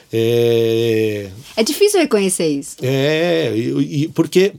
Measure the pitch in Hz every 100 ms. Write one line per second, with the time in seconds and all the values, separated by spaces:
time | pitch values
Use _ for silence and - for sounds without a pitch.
0 | - 113 113 117 117 117 113 113 117 110
1 | 110 104 101 98 - - 226 - 415 403
2 | 302 208 196 185 160 143 143 - 127 135
3 | 143 156 175 165 131 107 127 139 139 151
4 | 160 - 151 180 196